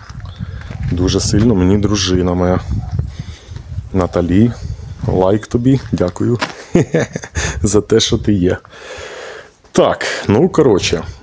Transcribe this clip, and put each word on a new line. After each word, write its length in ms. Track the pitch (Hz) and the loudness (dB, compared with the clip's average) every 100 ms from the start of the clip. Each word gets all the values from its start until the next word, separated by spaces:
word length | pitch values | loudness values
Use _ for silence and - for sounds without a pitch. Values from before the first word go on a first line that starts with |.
| - - - - - - - - - | -16 -14 -14 -12 -10 -10 -12 -8 -4
дуже 280 | 87 92 95 | 0 0 0
сильно 360 | - 113 117 98 | 0 2 4 4
мені 220 | 92 104 | 4 4
дружина 560 | 101 101 95 92 90 | 2 0 0 0 2
моя. 260 | 90 90 90 - - - - - - - - - - - - - | 2 2 0 -2 -6 -4 -4 -4 -10 -14 -16 -16 -16 -12 -12 -4
Наталі, 580 | 95 87 87 87 92 117 113 - - - - - | -2 0 0 2 4 4 0 -8 -10 -12 -8 -2
лайк 400 | 92 92 107 - | 2 4 2 0
тобі, 320 | 131 123 135 - | 0 2 2 0
дякую 480 | - 90 - 113 120 - - - | -2 0 0 -2 -2 -4 -10 0
<laughs> 160 | 180 - - 123 - - - - - | 0 2 0 -2 -6 -10 -6 -6 -2
за 180 | 101 104 | 2 2
те, 180 | - 110 | 4 2
що 180 | - 110 | 2 0
ти 160 | - | 0
є. 240 | 101 90 92 - - - - - - - - - _ _ | 2 2 -2 -8 -20 -18 -16 -14 -14 -16 -18 -20 _ _
Так, 340 | - 135 85 - - - | 2 2 2 -4 -4 2
ну, 220 | 104 180 | 4 4
коротше, 540 | - 139 92 - 82 - - | 4 4 4 2 -4 -6 -8